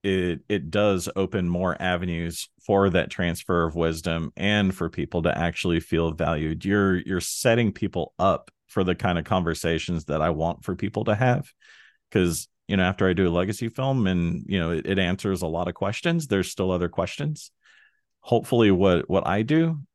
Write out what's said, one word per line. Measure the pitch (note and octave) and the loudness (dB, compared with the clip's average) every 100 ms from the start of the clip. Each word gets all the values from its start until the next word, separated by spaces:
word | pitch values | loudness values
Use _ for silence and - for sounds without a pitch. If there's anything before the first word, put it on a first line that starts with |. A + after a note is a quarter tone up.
it, | G2+ F#2+ F2+ D#2 _ | 0 0 0 -4 _
it | G#2 D2+ | -4 0
does | G2+ G#2 F#2+ - F#2+ | 2 2 2 -2 -4
open | F#2+ G2+ F2 | -2 0 -2
more | F2 F#2 - | 0 -2 -2
avenues | F#2 F2+ F2+ E2 E2+ E2+ - _ - | -2 -2 -2 -4 -6 -8 -12 _ 0
for | G2 G2 | 4 4
that | F2 - | 4 0
transfer | - F2 E2 - F2 | -2 -2 -2 0 0
of | E2 E2 | 0 0
wisdom | E2 D#2+ E2+ E2 E2 - | -2 0 -4 -4 -4 -4
and | G2 G#2 F#2+ | 0 2 0
for | F#2 E2 | 0 -4
people | - C#2 F2 | -4 -4 0
to | E2 - | 0 0
actually | E2+ - F#2 E2 | -2 -2 0 0
feel | - E2 E2 | 0 0 0
valued. | D#2+ D#2+ D#2 D#2 E2 F#2+ | 0 -2 0 -2 -4 0
You're, | G2+ G2 F2+ | 2 2 0
you're | - F#2 | -2 -4
setting | - - B2+ A#2 A2+ | -4 0 2 4 2
people | - G2 F2+ D#2 - | 0 -4 -4 -6 0
up | F#2+ E2 - _ _ | 2 2 -4 _ _
for | - | -2
the | F#2 F2 | 0 0
kind | F#2+ F2 | 0 0
of | |
conversations | D#2 F#2+ E2 D#2+ E2 E2 - E2+ D2 | 0 0 0 -2 -2 -2 -2 -6 -4
that | D2+ | -2
I | D#2+ | 0
want | D2+ E2 - - | 0 -4 -4 -8
for | F2+ | -6
people | G2+ A2 A2 | -4 -4 -2
to | G#2 | 0
have. | B2+ A#2+ - _ _ - - _ _ | 2 0 -4 _ _ -20 -20 _ _
'Cause, | G2+ F2 D#2+ - _ - | 0 2 0 -8 _ -4
you | G2+ | 0
know, | |
after | F#2 F#2+ F#2+ | 2 2 2
I | |
do | F2+ F#2 | 4 2
a | |
legacy | E2+ F#2 G#2 A#2 | 2 -2 -4 -8
film | - C3 C3+ F#2+ | -4 -2 0 0
and, | F2+ E2+ E2+ - | 0 0 -4 -2
you | F#2+ | -2
know, | E2 | 0
it, | E2 - | -2 -2
it | G2 | 0
answers | F2+ F#2 G2+ F#2 | 0 -2 -2 -2
a | E2+ | -2
lot | E2+ F2+ | -2 -4
of | |
questions, | F2 F#2+ A2 E3+ E3+ C#3+ | -4 -4 -2 -2 -2 0
there's | G2 F2+ | 0 0
still | - F#2 | -2 0
other | F2+ F2 | 0 0
questions. | - F#2 - D3 D3+ - _ _ _ _ _ _ _ | -2 -4 -4 -6 -6 -12 _ _ _ _ _ _ _
Hopefully | - A#2 - A#2+ G#2+ | 0 0 2 4 6
what, | F#2 F#2+ F2 - | 6 6 4 2
what | F#2+ - | 0 2
I | G2 | -2
do | A2+ D#3 E3 D#3 C#3 | 2 2 2 -2 -10